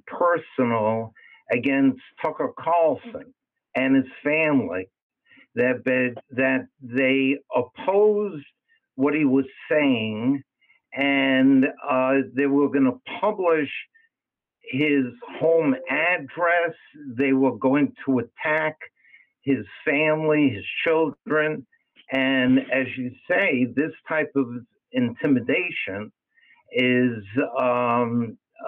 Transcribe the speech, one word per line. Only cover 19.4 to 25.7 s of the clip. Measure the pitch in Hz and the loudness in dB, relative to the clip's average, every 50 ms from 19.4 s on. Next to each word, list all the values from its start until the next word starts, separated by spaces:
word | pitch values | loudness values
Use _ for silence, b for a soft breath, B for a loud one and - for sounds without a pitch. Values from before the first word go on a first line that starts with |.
| _ | _
his | 139 135 117 107 - - - - | -2 -2 -2 -4 -10 -16 -6 -4
family, | 156 143 143 156 156 156 156 156 156 151 151 147 135 | -2 0 0 2 0 0 0 0 2 2 4 4 2
his | 113 98 - - - - - | 2 -2 -6 -8 -8 -4 -2
children. | 165 160 160 160 147 - - _ - 151 156 151 156 156 151 131 _ b b b b b b b - | 0 2 2 2 0 -2 -8 _ -2 -2 0 0 0 -4 -6 -10 _ b b b b b b b -6
And | 127 135 131 135 135 131 127 127 131 135 | -4 -2 0 0 2 2 4 4 4 2
as | 131 - 135 135 131 123 123 131 | 2 0 -2 -2 -2 -4 -6 -8
you | 127 123 123 - _ - | -8 -8 -10 -12 _ -2
say, | 175 185 202 185 147 123 127 117 - | 0 0 0 0 0 0 -2 -2 0
this | 127 151 160 - - _ | -2 -2 -2 -4 -10 _
type | - 165 156 151 151 - | -4 -2 -2 -2 0 -2
of | 139 135 117 120 123 117 - _ _ _ _ | -2 -2 -2 -6 -10 -14 -16 _ _ _ _
intimidation | - 127 123 117 117 - - 147 139 123 110 127 139 180 180 175 | -2 0 0 0 -2 -2 0 2 2 2 2 0 -2 -2 -2 -4